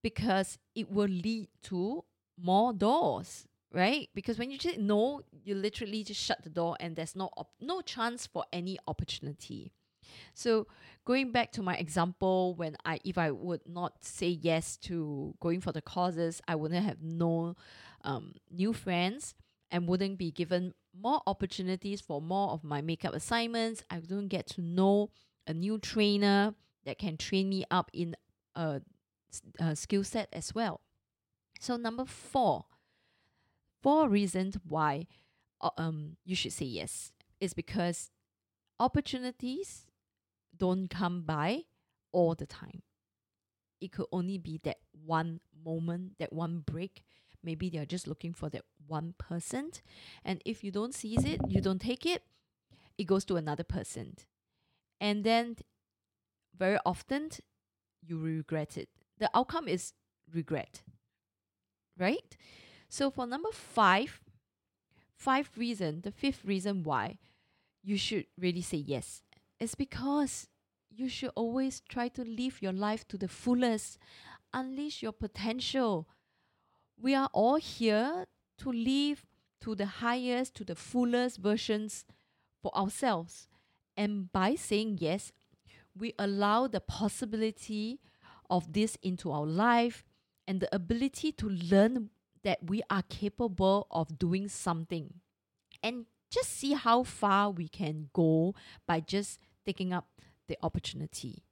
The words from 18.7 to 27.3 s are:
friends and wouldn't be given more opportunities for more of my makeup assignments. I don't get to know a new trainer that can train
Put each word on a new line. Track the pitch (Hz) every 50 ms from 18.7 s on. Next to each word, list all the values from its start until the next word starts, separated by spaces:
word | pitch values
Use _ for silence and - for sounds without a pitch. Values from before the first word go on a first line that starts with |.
| 226
friends | - - 190 180 175 180 190 214 285 - - - _ - _ _ _ _ _
and | - 175 175
wouldn't | 170 180 180 196 196 196
be | 185 190 165
given | 147 - 170 160 180 175 180 180 - _ _ _ _ 180
more | 202 240 285 302 -
opportunities | - 196 - - 180 - - 185 185 190 185 - 202 202 196
for | - _ 160 143 156
more | 165 185 196 202 185
of | - 165 156
my | 151 147 143
makeup | 143 160 165 - - 180 -
assignments. | - - - 233 233 233 233 233 233 226 226 226 208 - _
I | 180 170
don't | 160 165 190 202 202 196
get | 196 180 - -
to | - - 175
know | 165 175 180 190 196 202 202 208 208 _ _ _ _ _ _ _
a | - 165
new | 165 175 202 220 214
trainer | - - - 220 214 208 208 202 202 202 202 202 202 214 214 _ _ _ _ _ _
that | - - -
can | 208 202 160 151
train | - -